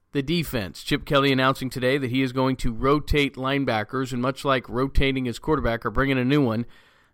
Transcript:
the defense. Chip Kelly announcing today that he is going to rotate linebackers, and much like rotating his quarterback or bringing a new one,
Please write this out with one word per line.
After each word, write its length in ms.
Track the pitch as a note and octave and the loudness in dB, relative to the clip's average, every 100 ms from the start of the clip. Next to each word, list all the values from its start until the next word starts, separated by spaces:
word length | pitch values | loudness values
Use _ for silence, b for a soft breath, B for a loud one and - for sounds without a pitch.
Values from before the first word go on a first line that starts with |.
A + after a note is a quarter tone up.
| _ | _
the 100 | C#3+ | -4
defense. 600 | C3+ E3+ C#3 B2+ F2+ - | 0 -2 -2 -4 -6 -10
Chip 220 | - C#3+ - | -4 -4 2
Kelly 260 | C#3+ C#3 | 2 4
announcing 380 | C3 C3 C3+ B2+ | 4 2 0 -4
today 260 | C3 B2 C#3+ | -2 0 0
that 140 | B2+ | 0
he 120 | C3 | -2
is 100 | C3+ | -2
going 240 | B2+ C3 C3 | 0 0 0
to 160 | C3+ | -2
rotate 640 | A2+ C3 D3 - D3+ C#3 C3 | 0 2 2 2 2 0 -2
linebackers, 760 | C3 C#3 B2+ A2 G#2 C3 C3 | -2 0 0 -2 -2 -6 -4
and 80 | B2+ | -2
much 240 | B2+ C3+ | -2 -2
like 240 | C#3+ C3 - | 0 -2 -2
rotating 560 | A2+ C3+ - C#3 C3+ | -4 2 4 4 2
his 140 | B2+ A2 | -4 -4
quarterback 480 | - D3+ A#2 A#2 A#2+ | -2 0 0 -2 -2
or 40 | |
bringing 280 | A2 C3+ C3+ | 0 2 2
a 60 | |
new 200 | B2 D3 | 2 4
one, 220 | B2+ A2 - b b b b | 2 0 -4 b b b b